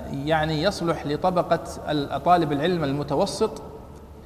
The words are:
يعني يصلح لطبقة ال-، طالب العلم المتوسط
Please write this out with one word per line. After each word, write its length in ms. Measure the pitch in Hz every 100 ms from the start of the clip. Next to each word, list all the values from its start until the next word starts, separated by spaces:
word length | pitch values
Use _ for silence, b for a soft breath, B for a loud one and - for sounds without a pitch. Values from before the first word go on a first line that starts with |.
| -
يعني 500 | 139 143 160 156 151
يصلح 440 | 185 - 170 151 147
لطبقة 540 | 147 185 180 - 165 - - -
ال-، 340 | 151 139 139
طالب 300 | - 175 156
العلم 320 | 139 165 175
المتوسط 800 | 143 143 143 147 190 - 220 - - - - - - -